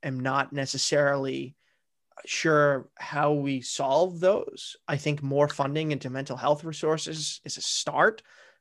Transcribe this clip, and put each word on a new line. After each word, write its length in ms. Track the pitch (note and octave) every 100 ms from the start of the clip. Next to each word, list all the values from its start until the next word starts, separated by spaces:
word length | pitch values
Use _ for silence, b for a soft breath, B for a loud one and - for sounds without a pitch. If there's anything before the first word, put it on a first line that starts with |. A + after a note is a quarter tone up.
am 180 | D3 C3
not 320 | C3 C3+ C3+
necessarily 1040 | C#3+ C3+ C3+ - D3 C#3+ C#3 C3+ C3 C3+ - _ _ _ _ _ - -
sure 600 | - E3 D3+ D3 C#3 - -
how 360 | - D3 D3
we 280 | D3 C#3 C3
solve 600 | B2 - C#3 C#3+ F#3 E3+
those. 560 | F3+ G#3+ - - - - -
I 100 | C#3+
think 240 | D3+ D3
more 280 | C#3 C#3 D3
funding 420 | - C#3 D3+ D#3
into 200 | C#3 C3
mental 260 | C3 C#3 A#2+
health 260 | C#3 D3
resources 760 | E3 D3+ D#3 D#3+ D#3+ D#3+ D3 -
is 120 | - -
a 60 |
start, 600 | - - - C3+ F#3+ A3 - b b b